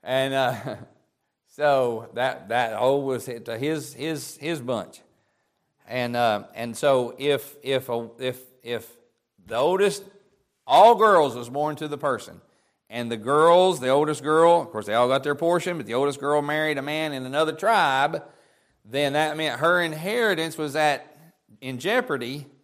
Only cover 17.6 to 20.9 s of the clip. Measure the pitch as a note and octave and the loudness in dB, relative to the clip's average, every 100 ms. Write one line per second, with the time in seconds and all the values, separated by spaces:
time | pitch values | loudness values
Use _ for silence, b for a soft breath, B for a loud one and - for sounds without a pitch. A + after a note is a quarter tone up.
17.6 | G3+ A3 D#3 C3+ D3 - b b b b | 2 4 4 2 0 -2 b b b b
18.6 | b b G#2+ C3+ C#3+ C#3+ D#3 D3+ D#3 A#2+ | b b -8 -2 0 0 0 -2 -4 0
19.6 | D#3+ F3+ E3 D#3 F3+ A#3+ A3+ E3 D#3+ - | 2 2 0 -4 -4 0 0 0 -4 -6
20.6 | D3+ D3 D3+ | -4 0 2